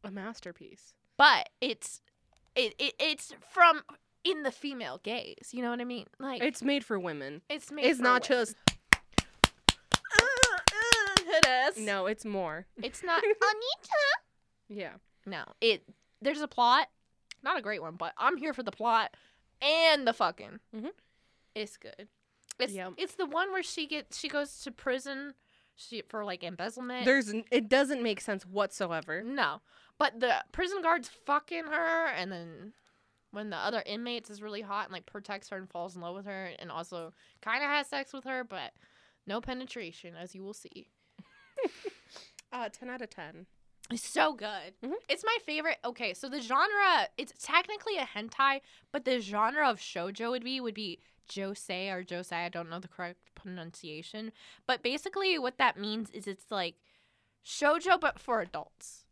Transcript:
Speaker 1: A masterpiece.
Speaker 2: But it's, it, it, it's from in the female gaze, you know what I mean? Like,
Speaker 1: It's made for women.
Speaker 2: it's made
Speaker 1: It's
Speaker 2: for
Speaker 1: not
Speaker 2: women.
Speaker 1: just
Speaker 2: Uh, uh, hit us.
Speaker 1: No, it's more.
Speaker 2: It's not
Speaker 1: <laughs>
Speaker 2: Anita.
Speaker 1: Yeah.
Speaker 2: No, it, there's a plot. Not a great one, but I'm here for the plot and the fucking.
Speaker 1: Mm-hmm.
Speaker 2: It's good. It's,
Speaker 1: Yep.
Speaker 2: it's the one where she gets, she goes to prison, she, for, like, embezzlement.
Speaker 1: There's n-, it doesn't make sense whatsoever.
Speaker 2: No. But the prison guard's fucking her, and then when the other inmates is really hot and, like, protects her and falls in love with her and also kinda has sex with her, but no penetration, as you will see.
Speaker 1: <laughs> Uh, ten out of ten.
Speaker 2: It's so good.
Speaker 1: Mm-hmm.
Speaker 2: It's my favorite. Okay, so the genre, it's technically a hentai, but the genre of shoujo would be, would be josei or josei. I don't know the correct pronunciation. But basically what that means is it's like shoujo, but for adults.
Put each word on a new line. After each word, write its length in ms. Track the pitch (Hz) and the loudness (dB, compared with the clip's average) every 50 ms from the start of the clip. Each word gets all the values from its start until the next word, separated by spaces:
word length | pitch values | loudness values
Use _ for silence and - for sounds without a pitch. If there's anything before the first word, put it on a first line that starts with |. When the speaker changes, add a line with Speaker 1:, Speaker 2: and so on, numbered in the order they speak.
Speaker 1:
A 80 | - 202 | -10 -10
masterpiece. 840 | 190 202 190 220 226 - - 180 175 - - - - - - - _ _ _ _ _ | -10 -8 -10 -10 -12 -12 -14 -14 -14 -14 -20 -20 -20 -20 -20 -20 _ _ _ _ _
Speaker 2:
But 320 | - 277 294 247 151 - - _ _ | 8 10 10 10 8 4 -2 _ _
it's, 420 | 247 277 220 _ - - - - _ _ _ _ _ _ _ _ _ _ _ | -4 -4 -4 _ -8 -12 -12 -14 _ _ _ _ _ _ _ _ _ _ _
it, 200 | - 254 220 - - | 2 2 2 0 -2
it, 160 | 277 277 - - | -4 -4 -2 0
it's 340 | 262 311 302 302 - - - - - - | 0 0 0 -2 -8 -16 -16 -20 -20 -6
from 320 | - 370 349 339 320 294 - - - _ _ _ _ _ - | 6 10 10 10 10 6 0 -12 -20 _ _ _ _ _ -2
in 180 | 339 311 311 | -2 -2 0
the 80 | 294 262 | -2 -4
female 480 | - - - 285 277 247 220 135 127 - | -4 -4 -8 -8 -8 -6 -8 -8 -8 -8
gaze, 480 | - 202 233 247 - - - - - - | -6 -6 -6 -6 -8 -10 -16 -18 -18 -12
you 100 | - 247 | -8 -6
know 80 | 247 240 | -4 -4
what 100 | 240 240 | -4 -4
I 40 | 240 | -6
mean? 220 | 247 247 233 - - _ _ | -8 -8 -10 -10 -14 _ _
Like, 240 | 269 269 262 233 | -8 -8 -4 0
Speaker 1:
It's 200 | 247 302 240 - | -2 -2 -2 0
made 220 | 233 277 285 277 226 | 0 0 0 0 0
for 140 | - 226 190 | -2 -4 -2
women. 440 | 180 175 156 147 135 135 147 170 _ _ | -2 -4 -6 -6 -8 -8 -10 -12 _ _
Speaker 2:
it's 220 | 294 311 - - | -8 -8 -8 -10
made 140 | 285 302 285 | -6 2 2
Speaker 1:
It's 140 | - 320 247 | 2 4 4
Speaker 2:
for 40 | 247 | 4
Speaker 1:
not 240 | 247 247 247 247 - | 4 4 4 4 2
Speaker 2:
women. 160 | 254 247 226 | 2 2 2
Speaker 1:
just 100 | - 220 _ _ - - - _ _ - - _ _ - - - - - - - - - _ _ - - - _ _ - - - - - 427 | -2 -4 _ _ 0 0 0 _ _ 0 0 _ _ -4 -4 -4 -4 2 2 2 2 2 _ _ 2 2 2 _ _ 0 0 0 6 6 6
Speaker 2:
Uh, 20 | |
uh, 1000 | 466 523 539 466 508 494 403 359 - - 403 427 453 480 466 453 415 392 392 370 359 | 6 6 12 12 12 12 12 6 4 4 4 4 4 4 6 4 4 4 4 2 2
hit 220 | 330 359 320 320 | 4 6 6 8
us. 300 | 262 254 254 262 302 - 226 | 8 6 4 4 2 2 0
Speaker 1:
No, 280 | 214 208 202 196 185 | -2 0 0 0 0
it's 180 | 196 214 - - | -2 -2 -4 -6
more. 420 | 214 202 196 180 160 156 165 185 _ _ - | -4 -2 -2 -2 -2 -6 -8 -12 _ _ -8
Speaker 2:
It's 200 | 226 262 - - | -8 -8 -8 -6
not 200 | - 359 330 330 | -2 0 2 2
Speaker 1:
<laughs> 20 | - | 4
Speaker 2:
Anita. 840 | 415 427 427 415 415 427 427 466 508 622 - - - - 605 587 554 605 - _ _ _ _ _ _ _ _ _ _ | 4 4 4 4 2 2 0 -2 -6 -6 -6 -4 0 2 2 4 4 2 0 _ _ _ _ _ _ _ _ _ _
Speaker 1:
Yeah. 240 | 208 208 180 151 - 175 _ _ _ _ _ | -10 -8 -8 -10 -10 -16 _ _ _ _ _
Speaker 2:
No, 180 | 196 190 151 123 - - _ | -10 -10 -8 -10 -12 -4 _
it, 220 | - 226 208 160 _ - - _ _ _ _ _ | 4 4 4 2 _ -18 -20 _ _ _ _ _
there's 200 | 214 277 294 294 | -2 -2 -2 -2
a 80 | 302 - | -6 -6
plot. 400 | - - 190 233 254 294 320 - _ _ _ _ _ _ _ _ - _ | 0 4 6 6 6 6 4 0 _ _ _ _ _ _ _ _ -20 _
Not 160 | - 269 359 277 | -4 -2 -2 -2
a 40 | |
great 200 | 214 202 214 175 | -2 -4 -6 -6
one, 140 | 156 160 165 | -6 -10 -8
but 180 | 180 165 170 - | -6 -8 -8 -4
I'm 200 | - - 262 370 269 | 0 2 2 2 2
here 140 | 285 311 269 | -4 -4 -4
for 80 | - | -4
the 80 | 247 - | -6 -8
plot 420 | - - 214 240 226 226 214 - - _ _ _ _ _ _ _ _ _ | -6 -2 0 2 2 2 2 0 -6 _ _ _ _ _ _ _ _ _
and 460 | 262 285 311 330 330 320 311 294 262 | 2 4 6 8 8 6 6 6 4
the 60 | 233 233 | 0 2
fucking. 460 | - 202 170 175 - - - - 220 _ _ - | 4 0 0 0 -4 -14 -16 -16 -20 _ _ -12
Speaker 1:
Mm-hmm. 140 | 220 220 320 415 _ _ _ _ _ _ _ _ _ _ _ _ | -10 -10 -10 -12 _ _ _ _ _ _ _ _ _ _ _ _
Speaker 2:
It's 220 | 214 214 202 - | -8 -8 -8 -10
good. 320 | - - - - - 208 _ _ _ _ _ _ _ _ - - - | -16 -18 -18 -18 -18 -20 _ _ _ _ _ _ _ _ -18 -4 -4
It's, 140 | 160 196 | -4 -4
Speaker 1:
Yep. 200 | 202 190 180 185 180 | -4 -8 -10 -10 -6
Speaker 2:
it's 180 | - 370 - - | -8 -8 -8 -4
the 100 | - 359 | -6 -6
one 260 | 285 294 330 370 392 | -2 0 -2 -2 -2
where 100 | 381 381 | -2 -4
she 240 | 349 - - 339 311 | -4 -6 -6 -6 -6
gets, 320 | 277 311 302 - _ - - | -6 -6 -8 -8 _ -12 -8
she 100 | - 302 | -8 -4
goes 320 | - 294 294 285 - - | -2 -4 -4 -4 -8 -12
to 100 | - 277 | -12 -14
prison, 640 | 226 - - 269 247 269 262 277 277 269 285 285 269 _ _ _ _ _ _ _ _ | -14 -6 -4 -2 -2 -2 -4 -8 -10 -8 -10 -12 -16 _ _ _ _ _ _ _ _
she, 260 | - - - 233 214 - _ | -20 -18 -12 -12 -12 -12 _
for, 160 | - 214 208 | -8 -8 -6
like, 180 | 202 180 180 - | -6 -8 -8 -8
embezzlement. 600 | 170 180 165 180 220 226 254 247 247 254 247 233 | -10 -8 -6 -8 -8 -8 -8 -8 -8 -6 2 4
Speaker 1:
There's 240 | 247 269 277 233 208 | 6 6 6 4 0
n-, 120 | 208 226 220 - | -4 -6 -2 2
it 180 | 247 277 226 208 | 2 2 4 6
doesn't 340 | 254 269 285 262 294 254 | 4 4 4 4 0 -2
make 180 | 233 226 208 - | 0 -2 -2 -2
sense 240 | - - 202 190 - | -4 -4 -4 -4 -6
whatsoever. 760 | 180 190 202 202 190 - - 202 170 170 160 151 - 156 180 | -6 -2 -2 -2 -2 -2 -4 -4 -2 -2 -4 -4 -6 -8 -6
Speaker 2:
No. 380 | 220 233 277 285 214 143 151 190 _ _ _ - - _ _ _ | -6 -6 -2 0 0 0 -2 -6 _ _ _ -20 -20 _ _ _
But 220 | 302 262 226 233 | 0 0 2 0
the 160 | 247 240 185 107 - _ | 2 2 2 0 -2 _
prison 280 | - - 370 359 392 392 | -4 -2 -2 -2 -2 0
guard's 260 | 330 330 339 339 - - | 2 2 2 2 0 -8
fucking 560 | - - _ - 285 294 - - 349 339 330 | -18 -12 _ 0 0 0 0 -2 -8 -8 -6
her, 400 | 302 302 311 330 330 330 330 330 | -2 -2 0 2 2 2 2 0
and 240 | 302 214 165 180 190 | 0 -2 -4 -4 -6
then 400 | 190 170 170 170 160 - - 214 - _ _ _ _ _ _ _ _ _ _ _ | -8 -10 -12 -14 -16 -16 -18 -18 -20 _ _ _ _ _ _ _ _ _ _ _
when 180 | - 202 214 214 | -10 -10 -8 -6
the 60 | 185 | -6
other 260 | 156 - 202 233 220 - | -2 -2 -2 -2 -2 -4
inmates 460 | - 208 220 240 240 240 233 226 - | -4 -8 -6 -6 -6 -6 -8 -8 -12
is 100 | 208 202 | -16 -14
really 220 | 208 214 208 208 | -12 -10 -10 -10
hot 220 | 220 196 196 208 208 | -8 -6 -6 -6 -6
and, 80 | - | -6
like, 140 | 190 175 - | -10 -14 -14
protects 420 | - - 208 196 - 202 196 - - | -14 -16 -14 -10 -10 -10 -10 -10 -12
her 60 | 202 | -12
and 120 | 190 190 185 | -12 -12 -12
falls 280 | - 175 175 190 175 | -10 -10 -10 -8 -10
in 40 | 180 | -12
love 120 | 170 170 180 | -10 -10 -10
with 120 | 196 190 | -10 -10
her 240 | 202 196 190 190 180 - - | -10 -10 -10 -10 -10 -12 -12
and 120 | - 170 | -12 -10
also 420 | 123 165 170 - 185 170 165 160 _ _ - _ _ _ | -10 -10 -10 -8 -10 -12 -12 -12 _ _ -20 _ _ _
kinda 240 | - 214 226 254 294 | -4 -4 -2 -2 -2
has 200 | 285 294 294 277 - | 0 0 0 -2 -2
sex 240 | - 277 269 - | -6 -8 -6 -8
with 120 | - 269 247 | -12 -12 -8
her, 200 | 262 262 254 247 | -6 -6 -6 -6
but 280 | 226 190 180 131 - _ _ _ _ _ _ _ _ _ _ _ | -8 -8 -10 -10 -10 _ _ _ _ _ _ _ _ _ _ _
no 140 | - 196 233 | -6 -6 -6
penetration, 760 | 226 226 254 254 262 254 - 240 202 165 170 - - 175 170 | -4 -6 -8 -8 -10 -12 -10 -10 -10 -12 -12 -14 -18 -18 -14
as 180 | 165 175 180 - | -14 -14 -14 -14
you 80 | 185 | -14
will 120 | 190 196 208 | -14 -14 -14
see. 340 | - - - - - - _ _ _ _ _ _ - - _ _ _ _ _ _ 554 508 | -16 -18 -20 -20 -20 -20 _ _ _ _ _ _ -20 -20 _ _ _ _ _ _ -4 -4
Speaker 1:
<laughs> 60 | - - - - 415 - - _ _ - - - - _ - _ _ | -4 -4 -6 -12 -12 -12 -12 _ _ -20 -20 -20 -20 _ -20 _ _
Uh, 160 | - 247 233 208 | -8 -6 -6 -6
ten 200 | - - 254 254 | -8 -10 -12 -12
out 140 | 247 254 | -10 -10
of 80 | 240 208 | -12 -12
ten. 360 | - - 160 147 160 165 185 _ _ _ _ _ _ _ - - | -12 -14 -14 -14 -14 -18 -20 _ _ _ _ _ _ _ -10 -8
Speaker 2:
It's 160 | 240 226 - - | -8 -8 -8 -4
so 240 | - 302 311 311 | 2 2 2 2
good. 420 | 294 226 202 208 214 185 151 180 196 _ - | 2 -2 -8 -8 -8 -8 -10 -12 -14 _ -8
Speaker 1:
Mm-hmm. 80 | 262 330 466 - - | -8 -8 -8 -2 -2
Speaker 2:
It's 160 | 539 - - | -2 0 2
my 120 | 440 466 453 - | 0 0 0 -2
favorite. 340 | - 302 311 311 330 294 - - | -4 -4 -2 0 -2 -2 -2 -4
Okay, 300 | 247 240 - 240 202 180 | -8 -6 -4 -6 -6 -4
so 140 | - - 262 | -6 -8 -6
the 120 | 269 294 | -6 -6
genre, 680 | 233 226 254 277 349 415 415 403 403 381 339 262 190 - _ - | -4 0 2 2 2 2 4 4 4 6 6 4 2 0 _ -8
it's 140 | 302 - - - | -8 -8 -10 -14
technically 540 | - - 294 339 359 415 415 415 - 453 403 339 | -4 2 2 2 2 2 -8 -6 -6 -4 -4 -4
a 60 | 262 | -4
hentai, 540 | - - 202 220 233 - - 269 277 277 277 _ - - - _ _ | -4 -6 -10 -10 -8 0 2 2 2 2 0 _ -16 -20 -20 _ _
but 120 | - 285 240 | -8 -4 0
the 140 | 262 254 240 | 0 0 0
genre 480 | 208 190 208 208 220 226 269 302 302 262 | -2 -4 0 2 2 2 2 2 2 2
of 120 | 220 - | 2 0
shoujo 500 | - - - 190 170 196 196 - 226 233 | -6 -8 -6 -6 -6 -6 -6 -6 -4 -4
would 140 | 254 254 233 | -4 -4 -4
be, 160 | 254 262 262 | -4 -6 -4
would 140 | 247 226 202 | -4 -6 -6
be 260 | 220 214 185 170 - _ _ _ _ _ - | -6 -8 -8 -10 -12 _ _ _ _ _ -12
josei 600 | - 196 196 196 202 - - - 190 180 190 196 | -8 -6 -6 -6 -6 -10 -8 -8 -6 -6 -4 -6
or 120 | 190 180 185 | -6 -8 -8
josei. 400 | - 180 175 180 - 175 170 175 | -8 -8 -8 -6 -6 -6 -4 -4
I 40 | 175 | -4
don't 220 | 175 170 170 165 | -6 -8 -8 -8
know 80 | 165 175 | -10 -12
the 80 | 185 | -12
correct 320 | 170 - - 180 175 175 _ _ _ _ | -14 -12 -10 -10 -10 -10 _ _ _ _
pronunciation. 960 | - - 196 185 180 165 170 170 - - 160 151 156 165 - - 214 220 220 _ - - - - _ _ - | -18 -14 -14 -12 -12 -12 -14 -16 -16 -14 -12 -12 -12 -14 -12 -12 -12 -12 -12 _ -18 -20 -20 -20 _ _ -2
But 160 | 254 240 - | -2 0 0
basically 520 | 240 269 294 - 392 - 392 392 381 359 | -2 -2 -2 -4 -4 -4 0 2 2 2
what 220 | 311 254 254 254 - | 2 0 -2 0 2
that 180 | 269 240 - | 2 2 2
means 340 | - 202 214 214 226 220 - | 0 -6 -6 -4 -6 -6 -8
is 180 | - 214 196 202 | -12 -12 -10 -10
it's 200 | 190 - - - | -10 -12 -10 -6
like 240 | 220 196 180 170 165 _ _ _ _ _ _ _ _ _ _ _ _ _ _ | -4 -4 -4 -4 -6 _ _ _ _ _ _ _ _ _ _ _ _ _ _
shoujo, 540 | - - - 294 294 311 330 320 370 392 349 | -12 -4 2 2 4 4 4 4 4 4 4
but 200 | 320 285 - - | 4 -2 -2 -2
for 200 | - - 240 220 | -4 -2 -2 -2
adults. 640 | 175 180 - 156 - - _ _ - - - - _ _ | -2 -4 -8 -10 -10 -12 _ _ -20 -20 -20 -20 _ _